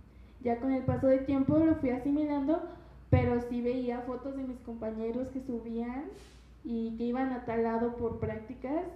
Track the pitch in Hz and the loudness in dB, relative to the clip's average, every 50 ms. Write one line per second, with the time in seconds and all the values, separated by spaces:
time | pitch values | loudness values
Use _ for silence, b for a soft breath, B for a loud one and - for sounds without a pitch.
0 | B B B B B B B B - - - 233 262 269 262 254 254 262 247 - | B B B B B B B B 0 0 0 0 2 0 0 2 2 0 0 4
1 | 269 262 262 269 - - 277 269 269 - 294 311 320 320 320 - 285 247 247 262 | 6 6 6 6 4 2 2 2 4 6 6 6 6 6 4 4 2 0 0 0
2 | - 285 285 302 302 294 294 285 277 277 320 349 - B B B B B B B | 0 0 2 2 2 2 0 0 2 2 2 0 0 B B B B B B B
3 | B - - 247 240 240 240 240 240 - 247 240 240 240 254 262 247 240 240 254 | B 4 6 6 6 6 2 0 0 -2 -4 -2 0 0 0 0 -2 -2 -4 -4
4 | 247 262 247 240 262 277 269 269 269 254 240 - - 233 233 226 220 220 220 220 | -4 -6 -6 -6 -6 -8 -6 -6 -6 -8 -8 -10 -10 -12 -10 -6 -6 -6 -4 -4
5 | 226 226 226 247 262 254 - 262 - - 233 226 220 233 226 233 233 240 254 269 | -4 -2 -2 -2 -4 -4 -6 -8 -6 -4 -6 -6 -6 -6 -4 -4 -4 -4 -6 -8
6 | 330 392 415 B B B B B B B B B - - 233 226 226 226 226 226 | -8 -10 -12 B B B B B B B B B -8 -6 -4 -2 -2 -4 -4 -4
7 | 240 240 240 262 262 262 254 240 - 233 226 233 226 226 226 226 240 233 233 - | -2 -2 0 0 0 -2 -2 -4 -4 -4 0 0 0 2 2 0 0 0 -2 -2
8 | 233 220 - - 226 220 214 220 - - 247 - - 254 302 330 370 349 - | -4 -4 -4 -4 -4 -4 -4 -6 -8 -12 -12 -10 -6 -4 -2 -2 -4 -4 -10